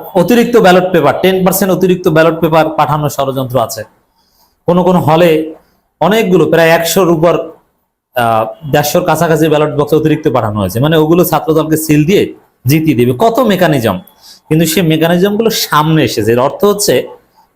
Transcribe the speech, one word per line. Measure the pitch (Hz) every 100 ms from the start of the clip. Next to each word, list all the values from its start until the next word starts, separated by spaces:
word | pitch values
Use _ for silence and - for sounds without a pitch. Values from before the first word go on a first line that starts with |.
| -
অতিরিক্ত | 190 170 240 233 233
ব্যালট | 185 180 180
পেপার, | 170 139 -
টেন | 185 185
পার্সেন্ট | 185 180 196
অতিরিক্ত | 170 185 180 180
ব্যালট | 160 160 160
পেপার | 165 160 160
পাঠানোর | 156 147 151 147
ষড়যন্ত্র | - 135 135 127 123
আছে। | 110 - 104 _ _ _ _ _ _ _ -
কোন | 175
কোন | 180 180
হলে | 135 160 175 156 160 - _ _ _ -
অনেকগুলো, | 165 220 196 180 151
প্রায় | 165 165
একশোর | 170 165 196 170
উপর, | 170 170 160 - - _ _ _ _ _ -
আহ, | 117 113 110 - 151
দেড়শোর | 147 147 175
কাছাকাছি | 175 156 170 156 160
ব্যালট | 147 151 139
বক্স | 147
অতিরিক্ত | 156 156 151 151
পাঠানো | 127 110 104
হয়েছে, | 92 107
মানে | 147 160
ওগুলো | 156 170
ছাত্রদলকে | 170 156 - 156 156 156
সিল | 156 151 151
দিয়ে | 196 95 - _ _ 120
জিতিয়ে | 160 156 120
দেবে। | 123 127
কত | 226 226
মেকানিজম, | 240 180 170 143 113 92 - _ - - -
কিন্তু | 156 160
সেই | 196
মেকানিজমগুলো | 165 156 165 175 202 208 226
সামনে | - - 147 156 156
এসেছে। | 127 - 107
এর | 120
অর্থ | 135 -
হচ্ছে | 202 202 - 131 - - _ _ _